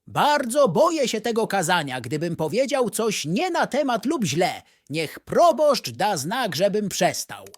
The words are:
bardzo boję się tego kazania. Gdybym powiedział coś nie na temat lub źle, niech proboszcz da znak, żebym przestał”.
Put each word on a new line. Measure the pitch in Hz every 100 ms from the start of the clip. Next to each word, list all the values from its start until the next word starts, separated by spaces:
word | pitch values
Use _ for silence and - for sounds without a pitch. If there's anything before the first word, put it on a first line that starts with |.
| -
bardzo | 113 262 294 247 294 262
boję | 170 330 320 247
się | 220
tego | 240 226 208
kazania. | 196 180 175 143 127
Gdybym | 117 151 175 160
powiedział | 156 208 269 269 233
coś | - 220 -
nie | 147 202 370
na | 339 240
temat | 262 277 233 269
lub | 320
źle, | 170 147 170 101 - _ -
niech | 156 151 -
proboszcz | - 208 339 302 294 247 -
da | 120 208 170
znak, | 147 247 226 143
żebym | 202 208 202
przestał”. | - 165 - - 101 98